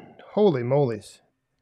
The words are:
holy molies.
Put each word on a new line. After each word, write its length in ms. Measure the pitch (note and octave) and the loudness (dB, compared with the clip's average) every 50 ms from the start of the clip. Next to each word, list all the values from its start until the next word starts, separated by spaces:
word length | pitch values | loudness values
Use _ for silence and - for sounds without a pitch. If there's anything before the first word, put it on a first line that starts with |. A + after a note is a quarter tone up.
| - - - - - - - | -14 -18 -20 -20 -20 -8 -2
holy 300 | G3+ G#3+ G3+ D3+ B2 A#2+ | 2 2 2 2 0 -2
molies. 580 | A#2+ C3+ D3 C#3+ A#2+ A2 G#2 - - - _ _ _ _ _ _ _ _ _ | 0 0 0 0 0 -2 -6 -10 -16 -20 _ _ _ _ _ _ _ _ _